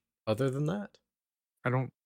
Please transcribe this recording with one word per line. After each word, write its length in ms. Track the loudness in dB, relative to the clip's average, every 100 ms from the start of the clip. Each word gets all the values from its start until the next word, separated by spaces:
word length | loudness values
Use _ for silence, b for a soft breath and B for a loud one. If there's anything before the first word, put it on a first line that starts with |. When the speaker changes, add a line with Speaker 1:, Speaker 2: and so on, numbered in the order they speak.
| _ _ -2
Speaker 1:
other 220 | 0 0
than 160 | 0 -2
that. 300 | -2 -6 _ _ _ _ _ _ _
Speaker 2:
I 60 | 0
don't 200 | 0 -2 _